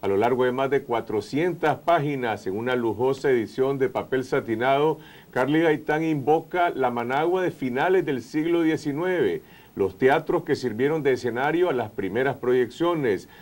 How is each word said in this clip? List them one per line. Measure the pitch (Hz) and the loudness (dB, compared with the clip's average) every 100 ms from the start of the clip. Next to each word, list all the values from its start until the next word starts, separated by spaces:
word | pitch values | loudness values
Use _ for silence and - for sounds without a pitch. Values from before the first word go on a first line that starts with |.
A | 98 | 0
lo | 98 | 2
largo | 117 127 | 2 2
de | 127 | 2
más | 127 135 | 0 0
de | 135 | -2
cuatrocientas | 135 117 - 107 - 139 180 175 156 135 | 0 -4 -2 -4 -2 -2 -2 0 -2 0
páginas, | - 170 143 139 120 101 95 | 2 2 2 -2 -4 -4 -4
en | 101 | -4
una | 120 123 | -2 0
lujosa | 117 101 131 135 147 | 0 0 -2 0 2
edición | 123 101 - 131 139 | 2 0 0 0 0
de | 127 | 0
papel | 104 98 131 127 | -2 -2 -4 -2
satinado, | 143 107 110 127 139 156 156 - - - | -4 -2 0 2 2 2 -2 -10 -20 -6
Carly | 123 131 151 | -2 2 2
Gaitán | 165 151 - 156 | 2 0 0 -2
invoca | 160 151 123 160 160 180 175 | 0 0 2 2 2 0 0
la | - 127 | 0 -2
Managua | 120 120 135 160 185 | -2 -2 0 0 0
de | 180 | -2
finales | - 131 123 165 190 156 | -4 -4 0 2 2 0
del | 131 | -4
siglo | - 151 160 170 | -4 -4 0 2
diecinueve, | 160 151 151 143 180 180 107 82 - - - - | 2 0 -4 -4 -2 0 0 -2 -8 -20 -14 -2
los | 95 - | -2 2
teatros | 131 151 156 180 | 4 4 2 -4
que | 170 139 | -2 -2
sirvieron | 127 107 139 160 | -2 0 0 2
de | 135 | 0
escenario | 120 120 117 143 165 180 | 0 -2 -2 0 2 0
a | |
las | 131 107 | 0 -4
primeras | - 95 107 135 131 | -6 -2 0 -2 -2
proyecciones, | 123 127 117 - 170 165 127 92 - - | 2 2 2 0 -2 0 0 -2 -4 -20